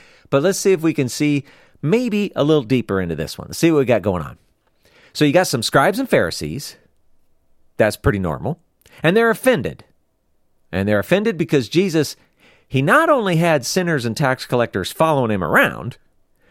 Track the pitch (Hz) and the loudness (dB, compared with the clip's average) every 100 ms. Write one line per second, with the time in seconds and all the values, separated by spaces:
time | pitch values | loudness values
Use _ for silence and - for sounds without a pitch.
0 | - _ - 139 165 190 202 185 165 151 | -20 _ -4 0 0 0 0 2 0 0
1 | 127 - 151 143 - - _ _ 143 220 | -2 -2 0 0 -4 -16 _ _ -2 0
2 | 247 208 202 - 143 156 110 127 110 98 | 0 -2 -2 0 2 2 2 -2 0 -2
3 | 87 78 76 - - - 165 156 120 113 | -2 -6 -8 -10 -14 -2 2 2 2 0
4 | 92 90 69 - _ _ _ _ _ _ | 0 -4 -6 -14 _ _ _ _ _ _
5 | _ - 151 147 185 127 107 - 175 202 | _ 0 2 4 2 0 0 2 2 0
6 | 262 131 87 - 76 110 - - _ _ | 0 2 2 -2 -8 -8 -12 -18 _ _
7 | _ _ _ _ _ _ _ - 107 - | _ _ _ _ _ _ _ 0 0 0
8 | - 104 90 69 95 165 _ _ _ - | -2 -2 -2 -4 -6 -10 _ _ _ -4
9 | 156 202 233 220 262 220 98 - - _ | 0 2 2 0 2 0 0 -10 -18 _
10 | _ _ _ _ _ _ _ 90 98 104 | _ _ _ _ _ _ _ -4 0 0
11 | - 190 214 170 165 151 117 160 196 160 | 2 0 0 -2 0 0 0 0 0 0
12 | 143 - _ _ _ _ _ 131 143 269 | -2 -6 _ _ _ _ _ -2 2 4
13 | 320 285 202 165 170 151 113 - 175 151 | 4 2 2 0 2 0 0 -2 -2 -2
14 | 117 107 139 127 - 123 113 101 90 - | -2 -2 -2 -2 -2 -2 0 -2 -4 0
15 | 160 147 120 104 78 202 247 - 117 - | 2 2 0 -2 0 2 0 -2 -12 -14
16 | _ _ _ _ _ | _ _ _ _ _